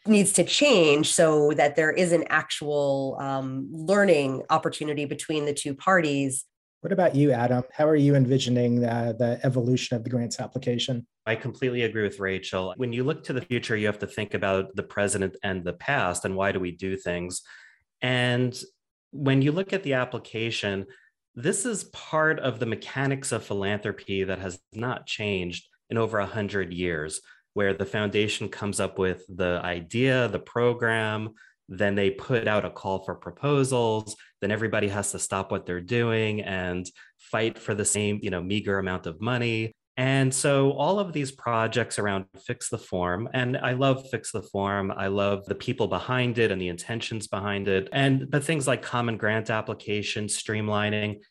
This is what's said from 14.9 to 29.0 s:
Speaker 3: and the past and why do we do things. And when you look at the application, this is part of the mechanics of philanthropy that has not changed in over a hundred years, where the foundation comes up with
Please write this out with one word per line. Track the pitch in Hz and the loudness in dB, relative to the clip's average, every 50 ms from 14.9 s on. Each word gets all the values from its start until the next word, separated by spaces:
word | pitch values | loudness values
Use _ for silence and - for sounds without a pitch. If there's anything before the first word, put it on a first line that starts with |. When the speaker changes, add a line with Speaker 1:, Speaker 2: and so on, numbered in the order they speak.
| - 104 101 98 - 98 95 92 - - - | -2 -2 0 0 0 0 -2 -2 -4 -6 -4
Speaker 3:
and | 101 95 92 85 | -4 -4 -4 -4
the | 87 87 | -6 -8
past | - - - 143 131 98 90 87 - - | -6 -4 -2 -2 0 0 0 -2 -2 -4
and | 95 95 | -4 -2
why | 95 98 98 | 0 0 0
do | 98 95 | 0 0
we | 92 87 | -2 -4
do | 82 82 95 95 95 | -4 -6 -4 -4 -4
things. | 95 - 90 87 87 87 90 90 - - - - - - - _ _ _ _ _ _ | -4 -4 -4 -4 -4 -4 -6 -8 -10 -12 -14 -20 -20 -20 -20 _ _ _ _ _ _
And | - 127 127 123 123 123 123 123 127 123 123 - - - _ _ _ _ _ _ _ _ | -2 0 2 2 2 2 2 2 0 0 -2 -6 -12 -18 _ _ _ _ _ _ _ _
when | - 139 139 135 135 135 | -8 -2 2 4 4 4
you | 135 147 | 4 4
look | 151 185 196 190 | 2 0 -2 -2
at | 196 190 165 | -4 -2 -2
the | 143 131 | 0 0
application, | 127 127 - - 110 - - - 110 113 117 110 - - 101 98 98 98 - - - _ _ _ _ _ _ _ | 0 0 -2 -6 -8 -10 -8 -6 -4 -4 -4 -4 -4 -2 -2 -2 -4 -6 -8 -14 -20 _ _ _ _ _ _ _
this | 120 120 175 220 - - | -4 -2 -2 -2 0 -2
is | 247 214 - - | -4 -4 -6 -8
part | - - - - - 160 156 156 156 156 - | -12 -16 -18 -8 -2 0 2 2 2 2 0
of | - 131 110 110 | -2 -4 -2 -2
the | 120 | -2
mechanics | 113 107 101 - - - 135 139 135 135 135 131 - | -4 -4 -4 -6 -6 -4 -2 -2 0 -2 -2 -4 -4
of | 123 107 - | -4 -4 -4
philanthropy | - 104 101 98 98 104 104 - 107 95 - - - 98 95 95 | -4 -4 -2 -2 -2 -2 -2 -2 -6 -6 -6 -8 -4 -2 -2 -2
that | 95 95 90 | -2 -4 -4
has | 98 92 87 - _ _ | -6 -8 -10 -10 _ _
not | - 107 117 127 117 - - | -10 -6 -6 -4 -6 -6 -8
changed | - - - 107 104 98 92 90 87 87 87 - _ _ _ _ - | -8 -6 -4 -2 -2 -2 -2 -2 -4 -8 -10 -14 _ _ _ _ -4
in | 113 113 | 0 0
over | 113 107 110 104 | 0 0 0 -2
a | 98 | -2
hundred | 90 101 110 101 98 101 98 92 85 | -2 -2 -4 -4 -2 -2 -2 -4 -4
years, | 87 87 90 87 82 76 76 80 - - - - - _ _ _ | -4 -2 -2 -2 -2 -2 -4 -6 -8 -10 -12 -18 -20 _ _ _
where | - 107 101 98 95 | -4 0 0 0 0
the | - 98 | -2 -2
foundation | 95 - 107 104 101 101 104 107 104 - - 107 98 | -2 -2 -2 -2 0 2 2 2 0 -2 -4 -6 -8
comes | - - 107 101 98 - | -6 -6 -4 -4 -2 -2
up | 98 92 - | -2 -2 0
with | - | 0